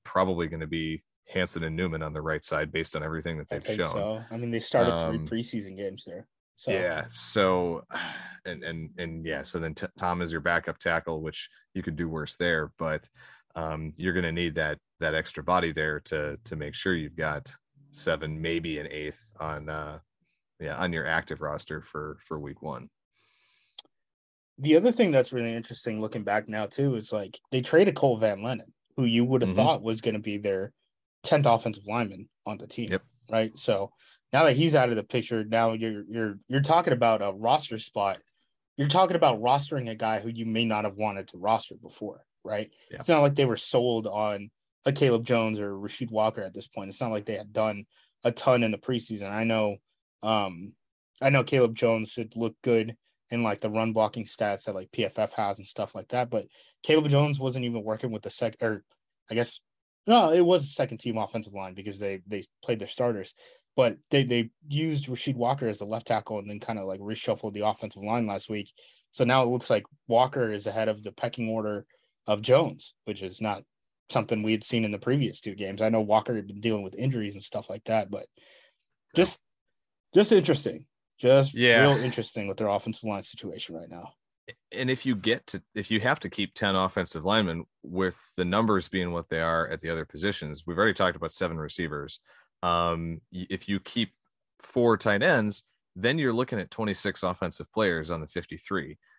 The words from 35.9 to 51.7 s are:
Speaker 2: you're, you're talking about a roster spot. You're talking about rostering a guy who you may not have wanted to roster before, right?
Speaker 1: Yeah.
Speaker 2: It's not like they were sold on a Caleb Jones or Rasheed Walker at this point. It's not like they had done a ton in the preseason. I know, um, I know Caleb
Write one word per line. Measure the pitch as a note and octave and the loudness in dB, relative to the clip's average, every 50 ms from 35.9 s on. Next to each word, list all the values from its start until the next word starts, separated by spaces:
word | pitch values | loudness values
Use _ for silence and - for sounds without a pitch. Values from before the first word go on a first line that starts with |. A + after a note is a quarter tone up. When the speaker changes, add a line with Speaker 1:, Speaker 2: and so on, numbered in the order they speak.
| G#2+ G#2 G2+ F#2+ | -4 -6 -8 -8
Speaker 2:
you're, | A2 A#2 A2+ G#2+ G2+ G2 _ - | -4 -4 -2 -4 -4 -6 _ -2
you're | B2 C#3 | 0 0
talking | C#3 C#3+ D#3+ E3+ F3 F3 C3+ | 4 6 4 4 6 4 2
about | A#2+ A#2+ A#2 A2+ G#2 G2+ | 4 4 4 4 4 2
a | G2+ F#2+ | -2 -4
roster | G2 A2 A#2 C3+ D#3 D3 - A2+ A2 | -2 2 2 2 2 0 -2 -10 -10
spot. | - - - A2 G2+ G2 F#2+ - _ _ _ _ _ _ _ _ _ _ _ | -10 -6 -4 -2 0 0 -2 -4 _ _ _ _ _ _ _ _ _ _ _
You're | - D3+ D3 | -2 0 2
talking | C#3+ F3+ F#3+ F3+ F#3 | 6 6 6 6 6
about | E3+ D#3+ C#3+ A#2+ G#2+ | 6 6 4 4 4
rostering | A2 B2 C3+ C#3+ C#3+ - D#3+ C#3 A#2+ A#2 | 4 4 4 2 2 -2 -6 -6 -4 -6
a | A2+ | -6
guy | A2 A2+ A2 A2 G#2 | -2 0 0 0 0
who | G#2 A#2 | -2 -4
you | A#2 A2+ A2+ | -6 -6 -4
may | A2+ A2 A2+ A#2 | -2 0 0 2
not | A2+ G#2+ G#2+ G#2+ | 2 0 0 -2
have | G#2+ G2 | -2 -4
wanted | G2+ G#2+ G#2+ G2+ G2 F#2+ - | -2 -4 -4 -4 -4 -10 -12
to | - F2 | -12 -4
roster | F2 G#2 A2+ A2+ - - - - | 0 2 2 2 0 -4 -16 -16
before, | A2+ - - - G#2+ G#2 - - _ _ _ _ - | -18 -18 -14 -10 -10 -10 -10 -12 _ _ _ _ -10
right? | - G#2+ G#2 G#2+ - _ _ _ - | -6 -4 -4 -4 -6 _ _ _ -18
Speaker 1:
Yeah. | - G2+ | -16 -6
Speaker 2:
It's | - - | 2 4
not | E3+ D3+ D3 | 6 8 8
like | C#3+ C#3+ | 6 6
they | C#3+ C#3 | 4 4
were | B2+ A2+ | 2 2
sold | - - - - B2+ A#2+ B2 A#2 A2+ G#2+ | 0 -2 0 2 2 4 4 2 0 -2
on | G#2+ F#2+ G#2+ G#2+ G#2 G#2 G2+ G2+ G#2+ _ _ _ _ _ _ - | -2 -2 0 0 0 0 -2 -6 -12 _ _ _ _ _ _ -2
a | C#3+ C#3 | 0 2
Caleb | C#3+ D3 C3 A#2+ A2+ A#2 | 4 4 4 4 4 2
Jones | - B2 A2+ A2+ A2 A2 G#2+ | 2 2 2 2 2 0 -2
or | G#2 G2+ G2+ | -4 -6 -6
Rasheed | F#2+ G2+ - - - B2+ A#2 | -6 -8 -10 -8 -8 -8 -4
Walker | A2+ G#2+ A2 A2 G#2+ - G2 | 0 2 2 2 0 -2 -8
at | F#2 - | -10 -10
this | G2+ F#2+ - | -12 -14 -12
point. | - - G2 F#2+ | -12 -12 -12 -10
It's | G2 - | -8 -6
not | C3 A#2 | -4 -4
like | A2 G#2 G2+ | -4 -4 -4
they | - G#2+ | -4 -6
had | G2 G#2 G2+ G#2+ | -6 -6 -6 -2
done | A#2+ A2 A2 G#2 G2+ G2+ _ _ _ _ _ _ _ - | 0 0 0 0 -4 -8 _ _ _ _ _ _ _ -2
a | A#2+ A#2+ | -2 -2
ton | - - - B2+ B2 A#2 | 0 2 4 4 4 4
in | A2 | 2
the | G#2+ - | 0 -2
preseason. | - - C3 A#2 - - A2+ G2+ G2+ G2 | -4 -2 -4 -4 -4 -6 -8 -8 -8 -6
I | G2+ A2 A2+ | -4 -2 0
know, | A2+ A2+ A2 G#2+ G#2 G2+ G2 _ _ _ _ _ _ _ - - | 2 2 2 2 0 -2 -4 _ _ _ _ _ _ _ -6 -2
um, | A2 A2 G#2+ G2+ F#2+ F2+ E2+ F#2 G#2+ - _ _ _ _ _ _ _ _ - | 0 2 2 0 -2 -6 -10 -14 -16 -16 _ _ _ _ _ _ _ _ 0
I | C#3 C3+ | 2 4
know | C#3 C3+ B2 | 4 4 2
Caleb | - C#3+ C3+ B2 A#2 | 4 4 6 6 4